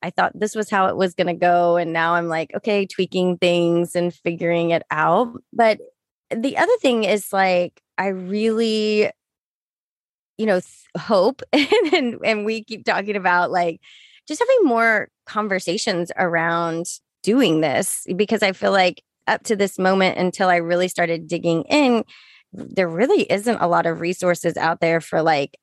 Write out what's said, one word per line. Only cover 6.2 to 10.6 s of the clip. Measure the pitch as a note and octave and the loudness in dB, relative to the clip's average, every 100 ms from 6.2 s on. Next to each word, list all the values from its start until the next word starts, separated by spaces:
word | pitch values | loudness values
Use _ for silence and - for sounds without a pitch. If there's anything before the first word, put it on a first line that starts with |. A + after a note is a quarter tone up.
| - A3+ | -10 -4
the | C4 - | -2 0
other | F4 A#4+ | 0 2
thing | C#4 A#3 | 2 0
is, | G3 G#3 - | 0 -2 -2
like, | G3 F#3+ F3+ F3 _ _ - | 0 2 2 -2 _ _ -6
I | G3 | -4
really, | F#3 F3+ G#3 A3+ A3 A3+ G#3+ G#3+ G#3 G#3 - _ _ _ _ _ _ _ _ _ _ _ - | -4 -4 -2 0 0 0 0 0 0 0 -4 _ _ _ _ _ _ _ _ _ _ _ -4
you | A3 | 0
know, | |
th-, | F3+ | 0